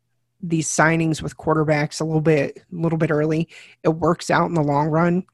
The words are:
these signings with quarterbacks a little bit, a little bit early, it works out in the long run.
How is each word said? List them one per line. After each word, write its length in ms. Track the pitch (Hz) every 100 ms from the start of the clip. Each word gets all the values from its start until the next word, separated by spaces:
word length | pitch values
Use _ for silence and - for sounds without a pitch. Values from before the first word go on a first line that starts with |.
| _ _ _ _
these 240 | 175 165 147
signings 540 | - 156 165 165 156
with 140 | 156 -
quarterbacks 640 | - 156 151 147 151 -
a 40 |
little 160 | 160 156
bit, 380 | 156 151 139 -
a 160 | -
little 240 | 175 165 160
bit 140 | 156
early, 360 | 151 156 156 170 - - -
it 60 | -
works 380 | 160 165 170 -
out 180 | 156 170
in 80 |
the 80 | 170
long 260 | 147 143 156
run. 360 | 156 175 175 -